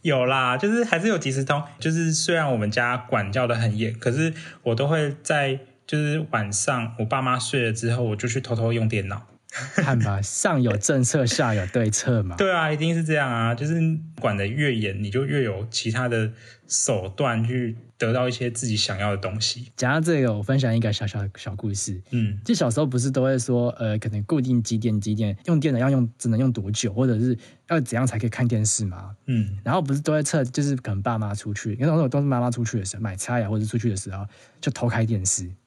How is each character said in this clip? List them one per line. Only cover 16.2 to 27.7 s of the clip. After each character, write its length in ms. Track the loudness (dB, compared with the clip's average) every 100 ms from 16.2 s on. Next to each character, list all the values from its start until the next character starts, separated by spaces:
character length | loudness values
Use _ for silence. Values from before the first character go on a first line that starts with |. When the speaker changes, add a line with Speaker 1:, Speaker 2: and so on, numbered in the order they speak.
| 0 -4 -20 -20 -6
Speaker 1:
手 400 | -2 0 0 -2
段 340 | -2 0 2
去 320 | 0 0 -2 -6 -16 _
得 160 | 0
到 160 | 2 0
一 20 |
些 200 | -2 -4
自 160 | -2 -2
己 100 | 0
想 220 | -2 0
要 120 | -2
的 60 | -2
东 240 | -4 -2
西。 320 | -4 -4 -12
Speaker 2:
讲 160 | -4 0
到 80 | 2
这 220 | 2 2
个， 140 | 2
我 80 | 0
分 180 | 2 2
享 160 | 4 2
一 20 |
个 140 | 2
小 140 | 0 -2
小， 200 | -4 -6
小 220 | -6 -10 -6
故 160 | -4
事。 280 | -4 -4 -8 -4
Speaker 1:
嗯。 280 | 0 0 -2
Speaker 2:
就 100 | 0
小 160 | 2 2
时 80 | 2
候 60 |
不 140 | 0 0
是 120 | 0
都 140 | 2
会 140 | 2 2
说， 320 | 2 2 0 0
呃， 200 | -2 -2
可 120 | -2
能 120 | -4
固 140 | 0 0
定 240 | 2 2
几 140 | 2 0
点 240 | 2 0
几 140 | 0
点 200 | 0 0 -2 0
用 120 | 2
电 140 | 4
脑 80 | 2
要 80 | 4
用， 180 | 4 2 0
只 100 | 0
能 100 | 2
用 140 | 2
多 180 | 0 -2
久， 220 | -2 -2
或 140 | 0 2
者 120 | 2
是 180 | 2 0 -6 -20 -2